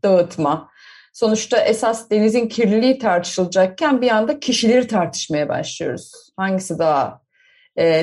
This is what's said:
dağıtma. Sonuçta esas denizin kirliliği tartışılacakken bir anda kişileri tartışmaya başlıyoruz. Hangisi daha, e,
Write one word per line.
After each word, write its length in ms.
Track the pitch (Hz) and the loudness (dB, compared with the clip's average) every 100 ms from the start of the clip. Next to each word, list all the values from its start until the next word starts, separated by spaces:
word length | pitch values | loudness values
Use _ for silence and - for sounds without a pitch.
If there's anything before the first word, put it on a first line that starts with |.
dağıtma. 640 | 202 185 175 - 147 156 - _ - - _ | 2 2 2 -2 -2 -2 -8 _ -20 -20 _
Sonuçta 440 | - 226 214 - 240 | -4 -2 -2 0 0
esas 520 | - 220 226 226 - | 2 0 -2 -4 -2
denizin 380 | 214 220 240 226 | 0 2 2 -2
kirliliği 500 | - 214 214 254 262 | 0 2 4 2 2
tartışılacakken 1000 | 220 175 175 - 175 190 185 190 311 254 | 0 0 -2 -4 -2 2 0 0 0 2
bir 80 | 247 | 2
anda 300 | 214 226 294 | 2 0 -2
kişileri 480 | - 233 226 247 240 | -4 0 2 2 2
tartışmaya 640 | 214 165 - - 151 147 | -2 -2 -6 -6 -4 -2
başlıyoruz. 600 | - 156 - 147 113 - - _ - | -4 -6 -8 -8 -8 -12 -20 _ -6
Hangisi 420 | 190 190 190 160 | -4 -4 -6 -2
daha, 420 | 160 143 117 - _ _ _ _ _ - | 0 0 -2 -8 _ _ _ _ _ 0
e, 80 | 165 160 | 2 2